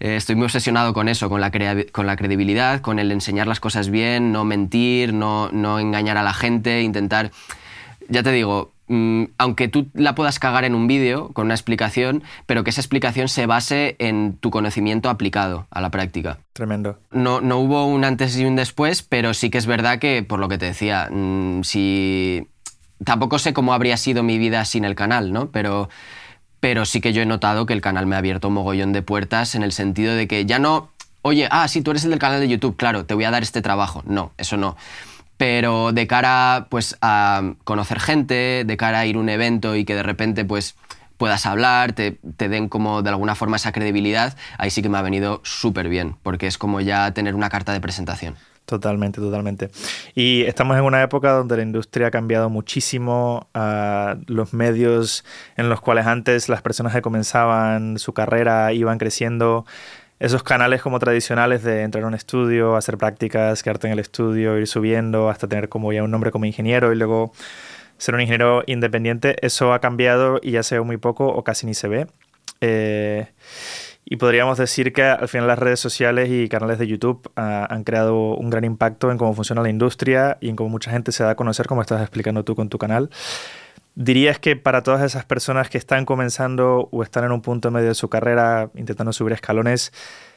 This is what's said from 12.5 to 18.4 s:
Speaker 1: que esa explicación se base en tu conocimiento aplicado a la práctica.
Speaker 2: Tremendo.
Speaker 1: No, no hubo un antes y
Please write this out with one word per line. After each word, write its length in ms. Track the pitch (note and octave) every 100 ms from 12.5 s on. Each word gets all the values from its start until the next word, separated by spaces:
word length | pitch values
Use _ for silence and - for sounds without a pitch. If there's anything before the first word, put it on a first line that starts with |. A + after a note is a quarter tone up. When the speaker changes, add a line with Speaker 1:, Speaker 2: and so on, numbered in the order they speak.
| A#2
Speaker 1:
que 60 | G#2+
esa 100 | B2+
explicación 480 | C3+ C#3 B2+ A#2 C3
se 180 | - A#2
base 480 | A#2 A#2+ C#3+ C#3+ -
en 360 | A#2 G#2+ G#2+ F#2+
tu 120 | A#2
conocimiento 580 | A2 G#2 G#2 G#2 A2 B2+
aplicado 580 | A2 G2 G#2 F#2+ F2 -
a 100 | F2
la 100 | F#2
práctica. 480 | F#2+ F#2+ F2 D#2+ - _
Speaker 2:
Tremendo. 460 | - A2 G#2 G#2 G2+ _
Speaker 1:
No, 280 | C3 B2 B2
no 180 | B2+ B2
hubo 280 | C3+ C#3+ C#3+
un 180 | C#3
antes 320 | C3+ B2+ C3
y 80 | B2